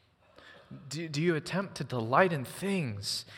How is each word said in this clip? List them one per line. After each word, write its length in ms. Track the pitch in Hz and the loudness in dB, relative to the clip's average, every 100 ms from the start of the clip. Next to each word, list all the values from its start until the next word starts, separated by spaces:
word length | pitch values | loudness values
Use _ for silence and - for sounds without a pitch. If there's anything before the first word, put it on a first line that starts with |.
| _ _ _ - - - - 135 135 | _ _ _ -20 -20 -20 -20 -18 -10
Do, 180 | 143 165 | -8 -4
do 140 | 143 | 2
you 140 | 175 156 | 4 2
attempt 400 | - 175 196 - | 0 -2 -2 -6
to 80 | |
delight 500 | 143 123 113 139 185 | -6 -2 4 6 6
in 100 | 156 | 4
things 840 | 123 - 190 190 135 104 101 - - | -4 -6 -2 0 -2 -4 -4 -6 -8